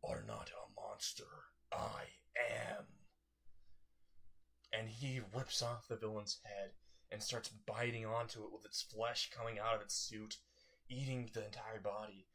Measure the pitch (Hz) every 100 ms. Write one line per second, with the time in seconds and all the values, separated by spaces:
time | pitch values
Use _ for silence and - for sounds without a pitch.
0 | - - - 53 - - - - - -
1 | - - 143 151 - - - - 110 110
2 | - - - - 120 113 - 208 - -
3 | - _ _ _ - - - - - -
4 | - - - - - _ - 110 113 110
5 | 135 127 101 113 131 - 120 117 - 113
6 | 107 107 104 - 107 101 98 - - -
7 | - 107 110 120 - 107 - 107 120 117
8 | 110 113 113 117 104 104 - - - 107
9 | 117 117 - 123 117 107 110 113 104 -
10 | - 110 110 - - - - - - 127
11 | 135 127 120 117 104 101 104 110 101 101
12 | 107 101 92